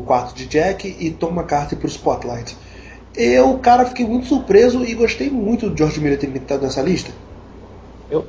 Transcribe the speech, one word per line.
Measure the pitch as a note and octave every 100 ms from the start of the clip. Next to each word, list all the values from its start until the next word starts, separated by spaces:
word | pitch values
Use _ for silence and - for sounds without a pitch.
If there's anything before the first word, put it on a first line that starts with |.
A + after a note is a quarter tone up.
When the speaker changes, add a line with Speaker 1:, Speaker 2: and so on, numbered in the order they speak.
| -
Speaker 1:
Quarto | B2+ B2+
de | - B2+
Jack | D3+ F3+ F3+ G3 -
e | D#3+
Tom | D#3+ E3+
McCarthy | F3 - C#3+ D3 D#3
por | D3
Spotlight. | - D3 B2 B2 A#2+ A#2 - - - - - -
Eu, | - A#3 B3+ C4+ C4
cara, | A#3+ B3
fiquei | B3 - A3+
muito | B3 -
surpreso | C#4+ - G3 B3 B3 B3
e |
gostei | A3+ A3+ - C#4
muito | C4 G3+ A#3 G3+
do | D3+
George | D#3 D3+
Miller | D3 C#3
ter | C#3
estado | C3 B2+ C#3
nessa | C3+ C#3
lista. | D3 D#3+ - - - - - - - - - - -
Speaker 2:
Eu, | D#3